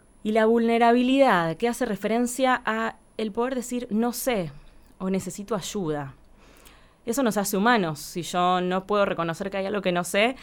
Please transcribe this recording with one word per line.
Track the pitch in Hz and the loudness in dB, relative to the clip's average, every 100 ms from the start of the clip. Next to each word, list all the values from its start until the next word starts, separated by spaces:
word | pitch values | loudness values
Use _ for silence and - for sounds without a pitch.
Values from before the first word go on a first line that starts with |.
| _ - | _ -10
Y | 214 | -2
la | 220 220 | 2 4
vulnerabilidad, | 233 226 233 233 240 247 269 269 185 165 160 | 4 4 4 6 4 4 6 6 4 2 -2
que | 233 | -4
hace | 233 240 | -2 -4
referencia | 196 208 226 247 247 254 254 - | -2 -2 0 -2 0 0 0 0
a | 220 226 - _ - | -4 -4 -8 _ -8
el | 220 | -6
poder | 202 247 262 | -2 -2 -4
decir, | 233 247 240 | -4 -6 -2
"No | 208 233 | 0 0
sé", | 233 - 226 160 139 - - - _ | -2 -2 -2 -4 -10 -20 -20 -20 _
o | 190 | -4
"Necesito | 190 185 - 202 214 | -2 -4 -12 -6 -6
ayuda". | - 208 165 151 139 - - - - - - - - _ - | -4 -6 -4 -4 -8 -14 -20 -20 -20 -20 -20 -20 -20 _ -6
Eso | 233 | 0
nos | 247 208 | 0 0
hace | 196 196 | 0 2
humanos. | 220 240 170 151 | 4 4 2 -4
Si | - 185 | -8 -10
yo | 156 180 180 180 | -4 0 2 2
no | 180 185 185 | 0 -2 0
puedo | 208 196 | 0 0
reconocer | 175 165 165 196 | 0 -4 -4 -6
que | 196 | -6
hay | 190 | -4
algo | 202 | -2
que | 190 | 0
no | 175 | -2
sé, | 175 202 226 262 | 0 0 0 -2